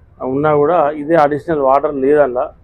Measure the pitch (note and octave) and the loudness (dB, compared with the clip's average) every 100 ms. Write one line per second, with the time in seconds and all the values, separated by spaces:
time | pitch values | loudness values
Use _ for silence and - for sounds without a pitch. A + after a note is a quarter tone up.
0 | - - C3 C#3 D#3 D3 D3 F3 C#3+ D#3 | -20 -12 -6 -2 0 2 2 2 0 -4
1 | D3 E3 C#3+ D3 E3+ D3+ C3 C#3 D3+ C#3 | -2 2 2 0 -4 -2 2 2 0 -2
2 | C3+ D3+ C3 B2 D#3 - | 0 2 2 -2 -6 -10